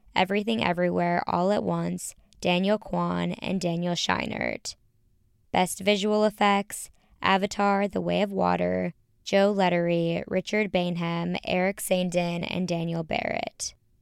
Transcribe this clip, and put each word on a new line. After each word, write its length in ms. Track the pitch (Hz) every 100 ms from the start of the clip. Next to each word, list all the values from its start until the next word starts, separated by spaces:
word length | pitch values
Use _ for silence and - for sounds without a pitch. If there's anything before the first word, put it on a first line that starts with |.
| - -
Everything 480 | 185 202 214 226
Everywhere 580 | - 175 180 180 175 175 -
All 240 | 175 185
at 100 | 208
Once, 540 | 190 170 170 180 - - _ -
Daniel 360 | 185 175 190 214
Kwan 560 | - 180 175 175 175
and 260 | - - 190
Daniel 340 | 175 170 175
Scheinert. 800 | 175 - - - - - - - - _ _ _ _ _ _ _
Best 260 | 180 180 -
Visual 460 | 190 208 208 214
Effects, 640 | 214 208 208 196 202 - - - _ _
Avatar, 640 | - 190 202 - 202 196 202
The 140 | 190
Way 220 | 170 175
of 100 | 202
Water, 600 | 190 180 175 180 185 180 - _ _
Joe 320 | - 196 196
Lettery, 680 | 202 180 175 170 170 165 170 -
Richard 460 | 185 - 214 214
Bainham, 640 | 185 175 175 170 170 170 180
Eric 320 | - 180 185 202
Sandin, 640 | - 185 180 175 175 170 -
and 160 | - 180
Daniel 380 | 170 165 165
Barrett. 680 | 160 - - - - - - - _ _